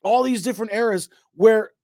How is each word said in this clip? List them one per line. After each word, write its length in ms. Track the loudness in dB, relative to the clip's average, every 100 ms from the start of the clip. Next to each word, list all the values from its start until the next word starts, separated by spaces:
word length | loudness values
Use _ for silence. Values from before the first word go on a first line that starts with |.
all 200 | 0 0
these 180 | 0 -2
different 320 | -4 -6 -6
eras 340 | -4 -2 -4 -8 _ _ 2
where 360 | 4 4 -2 _